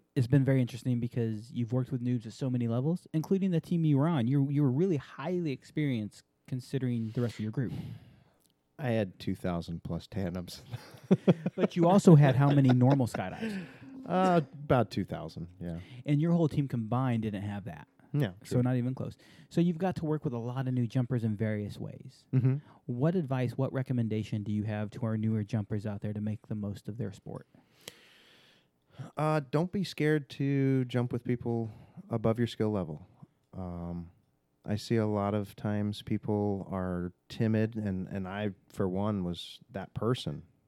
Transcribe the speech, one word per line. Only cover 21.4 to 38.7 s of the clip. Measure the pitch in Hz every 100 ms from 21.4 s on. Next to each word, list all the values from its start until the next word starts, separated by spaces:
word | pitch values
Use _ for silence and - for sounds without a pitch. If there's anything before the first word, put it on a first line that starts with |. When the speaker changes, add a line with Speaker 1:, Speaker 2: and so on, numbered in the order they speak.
| 110 104 104 -
Speaker 1:
ways. | 104 - 131 _ -
Speaker 2:
Mm-hmm. | 135 131 139 - - -
Speaker 1:
What | 123 156 185
advice, | 131 131 120 117
what | 131
recommendation | 131 127 123 110 107 101 107
do | 104
you | 104
have | 107 107 104
to | - 113
our | 110
newer | 110 110
jumpers | 101 107 101 107 107
out | 101
there | 104
to | 104
make | 107 104 -
the | 107
most | 101 101 -
of | 113
their | 107
sport? | 101 - - - _ _ _ - - - - _ - _ _ _ _ _ - - -
Speaker 2:
Uh, | 156 156 131
don't | 147 185
be | 202
scared | 170 - 151 156 135
to | - 139 139 135 135 123
jump | 123 120
with | 120 -
people | 120 120 117 113 - - - -
above | 117 113 110
your | 113
skill | - 107
level. | 104 80 80 92 _ - _ _ 95
Um, | 90 87 85 85 85 _ _ _ _ _ -
I | 107
see | - 113
a | 107
lot | 104 101
of | 104 98 -
times | 107 104 104 -
people | - 104 - 104 104 98 76
are | 95 92 87 90 - _
timid, | - 110 110 110 110
and, | 104 92 92
and | 98 92
I, | 101 107 92 _